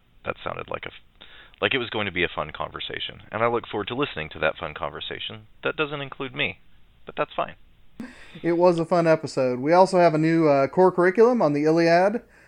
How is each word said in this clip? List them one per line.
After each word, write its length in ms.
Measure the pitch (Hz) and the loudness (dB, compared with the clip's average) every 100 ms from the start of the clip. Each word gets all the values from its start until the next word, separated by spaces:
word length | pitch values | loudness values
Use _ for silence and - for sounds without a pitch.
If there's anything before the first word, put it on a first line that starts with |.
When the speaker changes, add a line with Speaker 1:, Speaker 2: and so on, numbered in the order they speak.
| _ _ - | _ _ -10
Speaker 1:
that 120 | - | -8
sounded 260 | - 50 50 | -8 -10 -10
like 160 | 50 - | -10 -12
a 40 | |
f-, 380 | - - _ - - - - | -16 -20 _ -20 -20 -20 -4
like 120 | 101 | -2
it 60 | 131 | -2
was 100 | 117 | -4
going 160 | 110 101 | -6 -4
to 60 | |
be 120 | 87 | -2
a 60 | 82 | -4
fun 220 | - 78 | -4 -10
conversation, 720 | - 78 78 - - - - - | -8 -10 -10 -12 -10 -12 -14 -12
and 120 | 107 | -4
I 40 | 117 | -2
look 200 | 117 - | -2 -4
forward 220 | 110 101 | -8 -6
to 60 | 123 | -6
listening 340 | 143 80 78 | -6 -6 -12
to 100 | 80 | -4
that 180 | 76 - | -4 -2
fun 160 | 78 | -8
conversation. 720 | 76 76 73 - - - 107 110 - | -8 -10 -10 -12 -10 -12 -14 -20 -10
That 120 | 139 135 | -8 -6
doesn't 260 | 151 147 | -6 -8
include 320 | 139 - 135 | -12 -12 -10
me, 260 | 135 127 - - - - _ - | -6 -8 -8 -20 -20 -20 _ -12
but 100 | - | -8
that's 160 | - - | -6 -6
fine. 200 | - - - _ - - 247 - - 160 | -8 -12 -20 _ -20 -18 -18 -20 -20 -8
Speaker 2:
It 120 | 165 | -4
was 260 | 170 180 165 | 2 4 4
a 60 | 160 | 2
fun 200 | 180 165 | 2 4
episode. 540 | 156 147 - 127 123 | 2 0 -2 -2 0
We 140 | 139 | 4
also 260 | 175 185 185 | 6 6 6
have 140 | 170 156 | 4 4
a 20 | |
new, 300 | 160 165 156 | 2 4 4
uh, 200 | 139 135 | 4 2
core 260 | - 185 | 4 4
curriculum 480 | 180 180 185 233 240 | 4 2 4 4 4
on 120 | 160 | 2
the 120 | 143 151 | 2 2
Iliad. 580 | 165 165 170 190 226 - _ | 4 4 4 2 0 -8 _